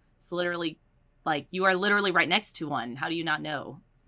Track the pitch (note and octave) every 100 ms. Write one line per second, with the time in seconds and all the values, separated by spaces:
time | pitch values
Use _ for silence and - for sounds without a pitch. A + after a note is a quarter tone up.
0 | _ _ - F3 F3 F3 E3 D#3 _ _
1 | _ _ - D3+ - F#3 F#3+ F#3 G3+ G#3
2 | G3+ E3+ D#3 G3 - - D3+ C#3 A#2+ B2
3 | E3 E3 E3 D3+ D3+ C#3+ - C#3 - _